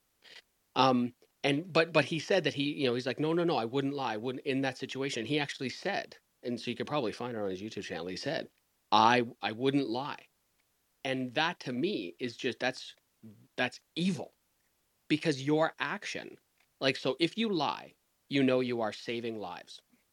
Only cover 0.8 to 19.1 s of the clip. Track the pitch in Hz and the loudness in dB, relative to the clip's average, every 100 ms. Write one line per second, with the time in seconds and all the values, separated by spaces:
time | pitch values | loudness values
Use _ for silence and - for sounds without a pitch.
0.8 | 131 123 120 - _ _ 139 143 190 160 | 6 6 2 -4 _ _ 0 0 2 2
1.8 | 165 160 147 160 - 190 147 139 143 160 | 4 4 4 0 2 2 2 0 -2 2
2.8 | 131 123 127 120 156 170 175 135 117 135 | 2 2 -2 -2 0 2 2 2 0 0
3.8 | 135 143 127 110 123 131 143 135 135 - | 0 -2 -4 -4 -4 -4 -2 0 0 -2
4.8 | 127 131 139 123 113 151 147 - 127 - | -6 -4 -4 -4 -2 0 0 -4 -6 -4
5.8 | 180 196 - - _ _ 127 117 - 113 | -4 -4 -6 -14 _ _ -8 -6 -6 -6
6.8 | 117 147 110 - 123 113 101 92 110 104 | -2 -2 -2 -4 -6 -4 -4 -4 -8 -10
7.8 | 92 87 87 92 139 147 53 _ _ _ | -8 -6 -6 -6 -4 -4 -6 _ _ _
8.8 | - 107 110 123 120 - 104 110 135 143 | 4 8 8 6 2 -2 -6 0 2 2
9.8 | 131 117 143 - - _ _ _ _ _ | 0 -4 -6 -10 -14 _ _ _ _ _
10.8 | _ _ 131 131 127 127 160 180 143 123 | _ _ -2 -2 -2 0 0 0 -6 -2
11.8 | 175 175 - - 123 117 127 110 123 - | -2 -2 -6 -6 -6 -4 -4 -2 -2 -4
12.8 | - - _ _ 110 107 127 - 123 - | -10 -18 _ _ -20 -20 -12 -4 -4 -4
13.8 | _ - 185 147 - _ _ _ _ _ | _ -4 -2 -2 -6 _ _ _ _ _
14.8 | _ _ - 151 170 131 139 151 160 - | _ _ 0 0 2 0 2 2 2 0
15.8 | 143 196 - - 55 - _ _ _ - | -4 -4 -8 -8 -10 -16 _ _ _ -2
16.8 | 135 131 139 131 165 - 226 175 135 - | 0 0 0 0 0 0 -2 0 0 -4
17.8 | 69 _ _ _ - 139 131 127 127 120 | -10 _ _ _ -4 2 4 4 2 0
18.8 | 110 - - | -2 -4 -6